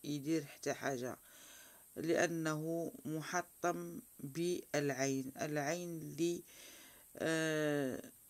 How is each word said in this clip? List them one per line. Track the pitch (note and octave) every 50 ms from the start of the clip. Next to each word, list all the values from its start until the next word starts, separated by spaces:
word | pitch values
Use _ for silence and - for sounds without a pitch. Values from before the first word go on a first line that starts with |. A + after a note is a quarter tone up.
| -
يدير | D3 D3 D3 C3+ D3 E3 D#3+ C#3+
حتى | C#3+ - - - C#3+ C3+
حاجة، | - - C3+ C#3 A#2+ B2 B2 A2 - - - - - - - - - - - - - - - -
لأنه | - - D#3+ E3+ - - E3+ E3+ E3 D#3+ D#3 D#3 D3+ D#3 D#3+ E3 E3+ E3 D#3+ - - -
محطم | - D#3 D#3 D3+ - - F3+ F3 - - - - F3 E3+ F3 F3 E3+ E3+ - - - - -
بالعين، | - D3 C3+ D#3+ F3 F3 F3+ - - - - D3+ C#3+ C#3+ C3 B2 C3+ C3+ C3+ C3+ C3 C3 - -
العين | - D#3 D3+ D3+ C#3 C#3+ E3 F3+ F3 F3 E3+ D#3+
اللي، | D3+ D3 D3 C#3+ E3 E3+ F3 F3+ - - - - - - - - - - - - - - - -
آه، | - D#3+ D#3+ D#3+ D#3+ D#3+ D#3 D3+ D3+ D3+ D3 C#3+ C#3 C3 A#2+ - - - - - -